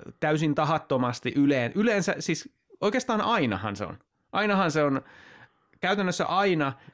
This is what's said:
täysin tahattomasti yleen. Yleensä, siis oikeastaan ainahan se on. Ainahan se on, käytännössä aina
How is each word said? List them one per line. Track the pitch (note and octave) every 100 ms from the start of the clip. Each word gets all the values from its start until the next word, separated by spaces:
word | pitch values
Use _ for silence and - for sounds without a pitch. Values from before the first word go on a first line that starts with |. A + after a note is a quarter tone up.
| - -
täysin | D3+ D#3 D#3
tahattomasti | D3 D3+ D#3 - C3 B2 A#2 B2 C#3+
yleen. | C#3 C3 A#2
Yleensä, | G3 A#3 G3+ F#3+ -
siis | - D#3 - _ _ -
oikeastaan | G3+ B3+ - G#3+
ainahan | G#3 A#3 B2 F#2 G#2+ G2
se |
on. | F2 - _ _ _
Ainahan | F#3+ G#3 G3 E3+
se | D3+
on, | C#3+ C3+ - - - - - _ _ _
käytännössä | F3+ G3+ F#3 F3+ D#3+
aina | F#3 G3+ E3 C3+ - -